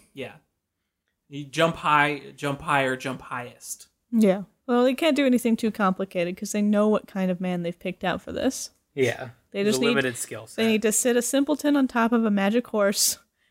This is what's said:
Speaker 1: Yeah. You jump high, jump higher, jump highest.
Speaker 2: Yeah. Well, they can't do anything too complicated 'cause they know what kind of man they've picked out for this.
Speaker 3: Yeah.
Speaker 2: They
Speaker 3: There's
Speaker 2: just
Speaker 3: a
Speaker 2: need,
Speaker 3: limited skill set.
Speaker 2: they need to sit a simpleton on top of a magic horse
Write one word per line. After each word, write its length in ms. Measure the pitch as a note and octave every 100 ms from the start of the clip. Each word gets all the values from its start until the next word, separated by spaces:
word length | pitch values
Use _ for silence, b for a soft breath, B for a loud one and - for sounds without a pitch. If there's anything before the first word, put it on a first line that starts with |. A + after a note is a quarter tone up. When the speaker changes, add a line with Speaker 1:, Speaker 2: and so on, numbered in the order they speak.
| _
Speaker 1:
Yeah. 200 | C#3 A#2 D#3 _ _ _ _ _ _ _ _ _
You 140 | C#3+ C#3+
jump 300 | D3 E3 E3
high, 560 | E3 D3+ D3 C#3+ C#3 C#3
jump 240 | C#3+ C#3
higher, 360 | D#3+ C#3+ C3 C3
jump 260 | C3+ B2+
highest. 640 | - B2+ B2 - - - - _ -
Speaker 2:
Yeah. 300 | A3+ G#3 F#3+ F3+ _ -
Well, 180 | A#3+
they 100 | B3+
can't 220 | C4 D#4+ C#4
do 100 | C4+
anything 300 | B3 A#3 A3+
too 120 | A3
complicated 640 | - F#3+ F#3+ F#3+ F#3 F3 F#3+
'cause 140 | G#3
they 100 | G#3
know 260 | G#3 G#3 G#3+
what 180 | G#3+ -
kind 240 | G3 F#3
of 80 | F3
man 240 | F#3 F3+
they've 160 | E3+ -
picked 240 | F#3 F3+
out 200 | F#3 F3+
for 100 | -
this. 380 | - C4 - - _ _
Speaker 3:
Yeah. 360 | C#3+ B2 - A#2+ - _
Speaker 2:
They 120 | G3
Speaker 3:
There's 120 | G3+
Speaker 2:
just 40 | C3
Speaker 3:
a 20 |
Speaker 2:
need, 60 | -
Speaker 3:
limited 280 | C#3 C3 A#2
skill 300 | - G#2+ A2+
set. 100 | -
Speaker 2:
they 60 | A3
need 140 | A3
to 100 | G#3+
sit 240 | - B3+ A#3+
a 40 |
simpleton 540 | A#3 C4+ C#4+ D4 D4 C#4+
on 100 | C4
top 260 | A#3+ A3+
of 120 | A#3
a 60 | A3+
magic 360 | G3+ G3 A#3 A#3+
horse 500 | G#3+ G3+ - - - _ _ _